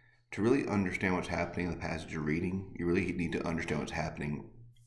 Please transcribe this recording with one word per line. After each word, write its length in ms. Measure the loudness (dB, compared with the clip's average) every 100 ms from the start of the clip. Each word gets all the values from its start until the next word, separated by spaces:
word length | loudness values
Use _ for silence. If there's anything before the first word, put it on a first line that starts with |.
| _ _ -10
to 80 | 0
really 260 | 4 4 4
understand 480 | 2 2 2 2
what's 140 | 2 0
happening 380 | -2 -2 -2 -2
in 60 |
the 60 | -2
passage 320 | -4 -4 -4
you're 120 | -4
reading, 520 | 0 2 0 -2 -6 -2
you 80 | 2
really 260 | 4 2
need 200 | 0 0
to 140 | 0 0
understand 340 | -2 0 -2
what's 120 | -2
happening 560 | -2 -4 -4 -4 -4 -8 -16 -20 -10